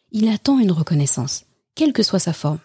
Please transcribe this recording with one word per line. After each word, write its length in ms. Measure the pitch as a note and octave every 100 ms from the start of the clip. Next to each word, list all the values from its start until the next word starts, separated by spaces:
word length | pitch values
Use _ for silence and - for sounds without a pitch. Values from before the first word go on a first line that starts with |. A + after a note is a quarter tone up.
| _
Il 160 | G#3+ A3
attend 300 | G#3 - C4+
une 140 | G#3
reconnaissance, 720 | E3 D#3 D3+ C#3 - C3+ - - _ _
quelle 180 | - D#4
que 100 | B3+
soit 160 | G#3+ F#3+
sa 140 | E3+
forme. 260 | D#3+ D3 D#3